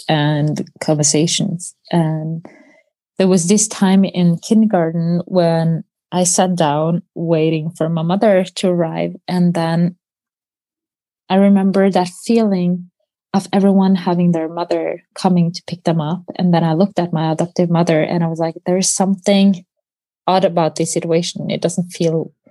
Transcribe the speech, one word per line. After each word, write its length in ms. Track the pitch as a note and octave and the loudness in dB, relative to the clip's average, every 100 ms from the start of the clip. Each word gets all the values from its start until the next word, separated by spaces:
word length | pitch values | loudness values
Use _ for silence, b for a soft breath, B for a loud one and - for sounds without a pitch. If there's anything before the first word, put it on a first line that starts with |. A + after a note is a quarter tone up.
| - | -2
and 640 | D#3 D3 D3+ D3+ D3 - - | 0 0 0 -2 -4 -8 -8
conversations. 960 | - D3+ D3 D3+ E3+ - - E3+ - - - | -2 0 2 2 0 -2 -4 -6 -10 -18 -4
And 540 | F3 D#3 D#3 D#3+ E3 - B B B B _ _ - | 0 0 -2 -6 -8 -12 B B B B _ _ -2
there 100 | F#3+ | 2
was 200 | F#3 E3+ | 2 2
this 200 | G#3 - | 2 0
time 380 | - F#3+ F#3+ F#3+ | 0 2 4 2
in 320 | F3+ F3 E3 | 2 0 0
kindergarten 840 | - A3 A3 F3+ E3 E3+ E3 F3 - | 0 2 4 2 0 -2 -2 -2 -2
when 580 | F#3 E3+ E3 E3 D#3+ - _ - | 0 2 2 0 -2 -6 _ -6
I 120 | F3+ | -2
sat 320 | F3+ - F3+ F3 | -2 0 -2 0
down 460 | D#3 D3 D#3+ F3 - - | 0 0 0 -2 -6 -8
waiting 560 | E3 D#3+ D#3+ D#3+ D#3+ | -2 0 0 -2 -4
for 180 | - D#3+ | -6 -4
my 140 | E3 | -2
mother 420 | E3 G3 A3 F#3+ F#3 - | -2 0 2 2 0 -4
to 140 | F#3 | -2
arrive. 460 | F3 D#3+ E3 E3+ F3+ - | 0 -2 -4 -6 -8 -6
And 260 | F3+ F3 | 0 0
then 440 | E3+ E3 E3 F3 - _ _ _ _ _ _ _ _ _ _ _ _ - | 0 -2 0 -2 -4 _ _ _ _ _ _ _ _ _ _ _ _ -2
I 80 | F#3+ | 2
remember 540 | G3+ G3+ F#3+ F#3 G3 | 4 4 2 2 2
that 180 | F#3 F3 - - | 2 0 -4 0
feeling 640 | A3+ G#3+ F#3+ F3+ F3+ F3+ _ _ _ _ | 2 2 0 0 -2 -6 _ _ _ _
of 140 | G3 G3 | -4 -2
everyone 420 | G3 G3 G3 F#3+ F#3+ | 2 4 4 4 2
having 360 | F3+ F3 F3 | 0 0 2
their 180 | E3 D#3+ | 0 -2
mother 540 | E3+ F3 E3+ D#3+ F3 _ | -6 -4 -4 -4 -8 _
coming 380 | - G#3 F3+ E3+ | -4 0 2 0
to 100 | F3 - | -2 -12
pick 160 | F3 | -6
them 180 | - D#3+ | -2 -2
up. 220 | D3+ F3+ - - | -2 -6 -8 -4
And 180 | F3+ | 0
then 100 | E3+ | 2
I 100 | E3 | 2
looked 240 | D#3+ G3+ - | 0 0 -2
at 160 | E3+ | -4
my 180 | E3 D#3+ | -2 -2
adoptive 380 | D#3+ E3+ - F3 | -2 -2 -2 0
mother 320 | E3+ F3 D#3+ | 2 2 2
and 220 | - F3 | 0 -2
I 40 | E3 | -2
was 120 | E3 | -2
like, 160 | E3 - - | -6 -6 -4
"There 120 | F#3 | -2
is 140 | F#3 | 0
something 720 | - F#3+ F#3+ - G3 G3 F3+ - _ _ _ _ _ - | 0 0 0 0 4 4 2 -6 _ _ _ _ _ -2
odd 200 | F#3 F#3 | 2 2
about 320 | E3+ D#3 D#3 | 0 -2 -2
this 140 | D#3+ | -4
situation. 580 | E3+ E3+ E3 F3 - - | -4 -2 -2 -2 -8 -6
It 100 | - | -4
doesn't 300 | E3+ F3+ F3+ | -4 -4 -6
feel 420 | - E3 D#3+ - _ _ | -2 -2 -2 -6 _ _